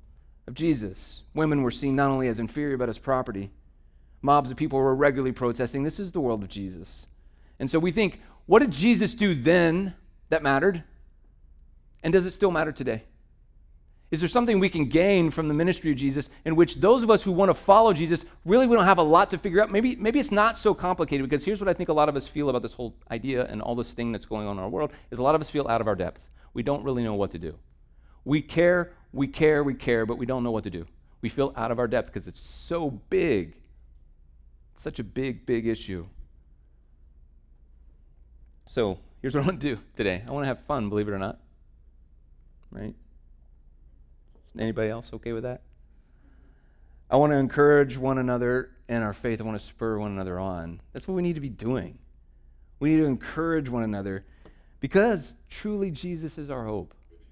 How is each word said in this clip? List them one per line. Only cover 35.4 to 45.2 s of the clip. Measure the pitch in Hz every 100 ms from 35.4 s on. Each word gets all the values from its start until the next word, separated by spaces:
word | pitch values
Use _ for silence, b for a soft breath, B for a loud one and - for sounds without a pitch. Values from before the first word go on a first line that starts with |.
big | - 117 113
issue. | 113 - 92 85 - - - _ _ _ _ _ _ - - - _ _ - - - - - - - - - - - -
So | - 104 95 - -
here's | 135
what | 139
I | 165
wanna | 165
do | 143 110 - -
today. | 101 90 120
I |
wanna | 139 139
have | 120
fun, | - 143 104
believe | 104 104
it |
or | 98
not. | 95 - _ _ - - - - - - - - - _ -
Right? | - 104 - - - - - - - - - - - - - _ _ _ -
Anybody | 110 110 110
else | 113 -
okay | 113